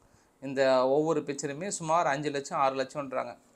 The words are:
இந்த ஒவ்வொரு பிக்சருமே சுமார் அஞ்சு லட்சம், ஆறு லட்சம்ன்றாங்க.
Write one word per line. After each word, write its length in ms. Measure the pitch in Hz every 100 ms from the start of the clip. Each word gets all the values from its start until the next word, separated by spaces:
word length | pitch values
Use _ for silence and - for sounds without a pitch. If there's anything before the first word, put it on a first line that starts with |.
| _ _ _ _
இந்த 460 | 135 135 135 131 131
ஒவ்வொரு 340 | 143 156 160
பிக்சருமே 460 | 151 139 147 139 196
சுமார் 400 | - 160 165 160
அஞ்சு 220 | 143 147
லட்சம், 300 | 143 139 165
ஆறு 160 | 135 135
லட்சம்ன்றாங்க. 640 | 131 151 135 127 123 - _